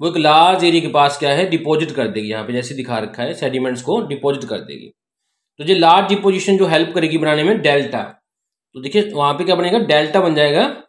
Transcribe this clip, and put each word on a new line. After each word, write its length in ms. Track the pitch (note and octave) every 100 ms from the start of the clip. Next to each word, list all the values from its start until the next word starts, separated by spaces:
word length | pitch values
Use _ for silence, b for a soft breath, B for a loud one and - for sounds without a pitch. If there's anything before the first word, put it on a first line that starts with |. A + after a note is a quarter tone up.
वो 80 | E3
एक 80 | E3+
लार्ज 480 | D3+ D#3 F3 F3+
एरिया 160 | E3+ E3
के 80 | D3
पास 300 | D3 C#3+ -
क्या 120 | C#3+
है, 180 | C#3+ F3+
डिपॉजिट 420 | D#3+ D3 D#3 D#3+
कर 180 | C#3 A2
देगी 200 | G#2+ G#2+
यहाँ 160 | A2
पे, 80 | G#2+
जैसे 220 | B2 B2
दिखा 240 | C#3 B2 A#2
रखा 240 | G#2+ A2+
है, 120 | B2+
सेडिमेंट्स 480 | F3+ D3+ C3 B2+ A#2+
को 240 | C#3 A3 D3
डिपॉजिट 380 | C#3 C#3 C3+
कर 140 | - G2
देगी। 340 | - - - _ _ _ _ _ _ -
तो 60 |
ये 100 | D#3
लार्ज 340 | F#3 E3 F3+ F#3+
डिपोजिशन 480 | G3+ G3 F#3 G3+ F#3+
जो 100 | F3+
हेल्प 260 | D#3+ E3
करेगी 240 | F3+ D#3+ D#3
बनाने 240 | D#3 D3+
में 200 | E3 A3+
डेल्टा, 400 | D3 C#3+ B2 A#2 G2 - _ _ _ _ _
तो 80 | C3
देखिए 280 | C3+ G#3 G#3
वहाँ 240 | D3+ C#3+
पे 100 | E3
क्या 100 | F3+
बनेगा, 240 | F3 F3 A3+
डेल्टा 420 | D#3+ D3+ D#3 F3+
बन 140 | F3+
जाएगा। 340 | D3+ D3 D3+ C4+ -